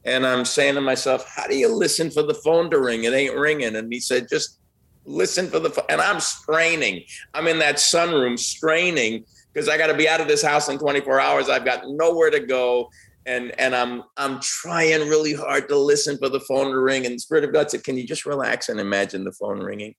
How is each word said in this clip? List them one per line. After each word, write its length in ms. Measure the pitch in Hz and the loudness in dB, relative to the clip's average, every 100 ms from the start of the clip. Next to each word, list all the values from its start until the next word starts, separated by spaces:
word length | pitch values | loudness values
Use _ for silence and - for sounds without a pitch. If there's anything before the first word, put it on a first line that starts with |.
And 220 | - 127 131 | -2 0 2
I'm 180 | 127 | 0
saying 300 | 120 - 139 | 0 0 2
to 60 | 139 | 2
myself, 460 | 135 127 135 131 - | 0 0 0 -2 -2
"How 180 | - - | -10 -4
do 100 | 139 | 2
you 120 | 127 | 2
listen 360 | 226 165 - 165 | 2 0 0 -2
for 120 | 151 | 0
the 120 | 151 | 0
phone 360 | 147 151 165 170 | 0 2 2 4
to 100 | 151 | 2
ring? 240 | 127 113 | 2 0
It 100 | 117 | 0
ain't 200 | 135 135 127 | 2 0 0
ringing." 400 | 147 151 120 110 | 0 0 -2 -4
And 160 | 113 | -6
he 80 | 120 | -8
said, 280 | - 127 117 | -2 -2 0
"Just 300 | 151 - _ _ _ _ _ | -4 -4 _ _ _ _ _
listen 440 | - 147 185 175 185 | -10 -2 0 0 -2
for 120 | 160 | -2
the 100 | 160 | -2
phone." 140 | - - | -4 -2
And 120 | 156 | 0
I'm 200 | 180 254 | 2 0
straining. 840 | - - - 160 165 165 117 90 - - - | -4 -6 -2 2 2 2 -2 -4 -12 -20 -10
I'm 120 | 147 165 | -2 0
in 120 | 160 | 2
that 160 | 147 143 | 2 2
sunroom 640 | - 170 175 156 123 120 | 2 2 2 2 0 -2
straining 880 | - - 160 160 180 156 113 110 - _ _ | -6 -4 0 2 2 0 0 -2 -10 _ _
'cause 140 | 147 139 | -4 -2
I 80 | 151 | 2
gotta 160 | 156 | 2
be 140 | 147 160 | 4 2
out 120 | 160 | 2
of 80 | 147 | 2
this 140 | 147 | 2
house 260 | 151 147 147 | 4 2 0
in 100 | 139 | -2
twenty-four 420 | 147 143 139 135 | 0 0 2 2
hours. 280 | 139 143 135 | 4 2 2
I've 160 | 131 | 0
got 200 | 123 120 135 | 0 -4 -6
nowhere 440 | 143 165 170 160 | 0 2 4 4
to 100 | 147 | 2
go. 480 | 123 131 123 123 120 - - _ | 0 0 2 0 -2 -12 -20 _
And, 280 | 131 123 120 - | -6 -6 -6 -2
and 120 | 131 127 | 0 0
I'm, 260 | 123 123 - - | -2 -4 -12 -6
I'm 240 | 139 131 | -6 -4
trying 680 | - - 165 170 160 160 151 | -6 -8 -6 0 2 2 2
really 240 | 156 156 | 2 2
hard 360 | 147 139 139 139 | -4 -2 -2 2
to 100 | 143 | 2
listen 400 | 143 143 147 139 | 4 4 2 -2
for 100 | 135 | -2
the 120 | 131 | -2
phone 320 | - 135 135 | -2 0 0
to 60 | 131 | 2
ring. 260 | 131 135 123 | 2 2 -2
And 80 | |
the 60 | 120 | -6
Spirit 240 | - 156 | 0 0
of 80 | 143 | 2
God 180 | 151 143 | 0 0
said, 140 | 117 | -4
"Can 120 | - 131 | -4 -6
you 80 | |
just 220 | 120 151 147 | -6 -8 -6
relax 420 | 139 117 120 - | -4 -2 -2 -4
and 120 | 110 | -4
imagine 420 | 101 98 98 95 | -2 0 -2 -4
the 80 | 95 | -8
phone 300 | - 104 101 | -8 -8 -6
ringing?" 340 | 98 104 107 | -8 -10 -12